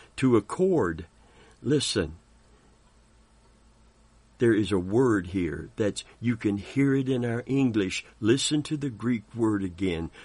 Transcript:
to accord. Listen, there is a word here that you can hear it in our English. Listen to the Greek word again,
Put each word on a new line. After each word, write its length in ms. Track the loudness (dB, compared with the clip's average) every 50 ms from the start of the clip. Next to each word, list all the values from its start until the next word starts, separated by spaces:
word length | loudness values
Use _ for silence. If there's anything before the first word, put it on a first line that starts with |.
| -20 _ _
to 180 | 0 4 4 4
accord. 720 | 4 4 0 -2 0 2 2 4 2 2 0 -2 -6 -10 -16 _ _ _ _ _ -20 -20 -20 -20 _
Listen, 540 | -2 0 0 2 0 0 0 -2 -2 -2 -6 -14 _ _ _ _ _ _ -20 _ _ _ _ _ _ _ _ _ _ _ _ _ _ _ _ _ _ -20 _ _ _ -20 _ _ -20 -20 _ _ _ _ _ _ _ _ _ 0
there 140 | 2 4 4
is 180 | 2 2 0
a 80 | 0 -2
word 480 | -2 0 2 2 4 4 2 0 -2
here 420 | -2 -2 -2 -2 -2 -4 -8 -10 -12 -4
that 280 | -2 -2 -2 -2 -6 -14 -16 -16 _
you 160 | -4 -4 -4
can 220 | 0 -2 -2 -2
hear 380 | -2 -6 -4 -2 0 2 2 2
it 140 | 0 0 0
in 160 | -2 -2 -2
our 180 | -2 -4 -6 -4
English. 600 | -2 0 2 2 2 2 2 0 0 -2 -6 -10 -12 -10 _
Listen 440 | 2 4 4 4 2 0 0 -2 -2
to 140 | -4 -6
the 120 | -6 -6 -8
Greek 340 | -8 -4 -2 -2 -2 -2 -4 _ -4
word 280 | 0 0 2 2 0 -2
again, 460 | -4 -4 -2 -2 -2 0 -2 -6 -8 -10 -16